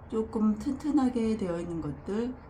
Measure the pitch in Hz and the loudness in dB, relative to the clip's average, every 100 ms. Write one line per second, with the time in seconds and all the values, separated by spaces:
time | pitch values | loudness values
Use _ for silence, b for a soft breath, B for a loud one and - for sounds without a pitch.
0 | - 220 220 226 214 208 285 262 302 277 | -4 -2 -2 2 2 2 -2 -2 2 4
1 | 254 247 220 214 185 170 170 165 147 143 | 4 4 2 2 0 -2 -2 -4 -4 -6
2 | - 208 247 254 | -4 -2 -2 -6